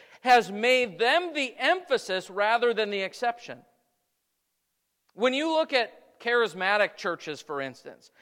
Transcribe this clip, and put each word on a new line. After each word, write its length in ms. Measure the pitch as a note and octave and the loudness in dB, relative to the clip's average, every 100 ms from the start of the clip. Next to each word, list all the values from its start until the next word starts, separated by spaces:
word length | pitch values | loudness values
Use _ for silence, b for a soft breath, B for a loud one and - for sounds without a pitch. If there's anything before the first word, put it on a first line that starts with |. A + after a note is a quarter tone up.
| B B | B B
has 300 | B3+ B3 F#3 | 4 6 4
made 480 | G3+ A#3+ B3+ A#3+ E3 | -2 2 2 2 0
them 340 | A#3 E4 F4+ | 2 2 0
the 220 | D4 B3+ - | -4 -6 -2
emphasis 720 | C4+ F#4 F4+ B3 - F#3 F3+ | 0 0 0 -4 -2 -6 -4
rather 420 | F#3+ G#3+ A#3 A#3+ | -2 2 2 2
than 200 | G#3+ G#3 | 0 -2
the 100 | G3+ | -2
exception. 580 | F#3+ - A#3+ A#3 - B2 - _ _ _ _ _ _ _ _ _ _ _ _ _ _ F3+ | -6 -4 -4 -4 -10 -16 -18 _ _ _ _ _ _ _ _ _ _ _ _ _ _ -2
When 180 | B3+ | 0
you 180 | C4+ D#4+ | 0 0
look 220 | D#4+ D#4+ | 0 0
at 460 | C4 G#3+ - _ - | 0 -2 -6 _ -10
charismatic 760 | A#3+ A#3+ G#3+ F#3 F#3 G#3 G3 - | -2 0 0 -2 0 2 0 -2
churches, 460 | F#3 E3 D#3+ C#3+ | -6 -6 -8 -12
for 200 | - C#3+ | -8 -8
instance, 500 | C3+ B2 C#3+ - _ b | -8 -10 -20 -20 _ b